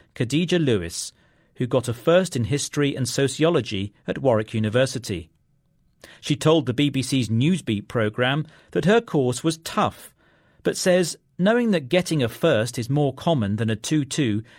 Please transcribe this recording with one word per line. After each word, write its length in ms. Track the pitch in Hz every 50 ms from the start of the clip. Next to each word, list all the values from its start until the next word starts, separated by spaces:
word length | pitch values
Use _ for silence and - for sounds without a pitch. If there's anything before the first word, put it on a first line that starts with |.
| _ _ _
Khadija 480 | - 135 110 139 156 180 160 180 175 160
Lewis, 480 | 131 113 98 87 85 - - - - - _ _ _ _ _ _ _ _
who 120 | - 127 117
got 220 | 139 127 113 123
a 40 | 113
first 440 | - - 165 165 185 185 175 - 120
in 80 | 117
history 500 | 90 143 143 - - - 147 143 139 -
and 140 | - 127 117
sociology 840 | - - 139 127 - - 151 165 175 147 107 - - 95 98 104 - _ _ -
at 120 | - 151
Warwick 340 | 131 131 117 107 110 - -
University. 800 | 113 107 107 101 123 135 131 - 127 113 - 101 82 85 - _ _ _ _ _ _ _ _ _ _ _ _ _ _ - - - -
She 160 | - - 151 -
told 280 | - 156 160 165 127
the 80 | 123 113
B 160 | 135 147 143
B 120 | 127 135
C's 260 | 123 - 139 131 117 98
Newsbeat 640 | 113 113 131 160 190 151 - - 110 101 - -
programme 560 | - 123 110 107 110 - 123 127 139 151 151 - - - _ _
that 140 | - 175 -
her 160 | 175 214 233
course 420 | 233 - - 151 131 123 123 - -
was 140 | 160 160 165
tough, 540 | - - - 220 175 110 - - - - _ _ _ _ _ _ _ _ _ _ -
but 140 | - - -
says, 400 | - 185 180 185 180 156 - - _ _ _ -
"Knowing 340 | 175 202 233 240 240 226
that 180 | 196 165 135 117
getting 340 | - 180 175 - 165 151 123
a 60 | 113
first 500 | - - - 165 143 107 113 117 - 131
is 100 | 113 117
more 240 | 139 147 147 135 -
common 440 | - - 175 165 135 107 98 104 107
than 120 | 117 110
a 60 | 110
two 300 | 104 - - 156 156 139
two 380 | 135 - - 147 113 101 107 113 - -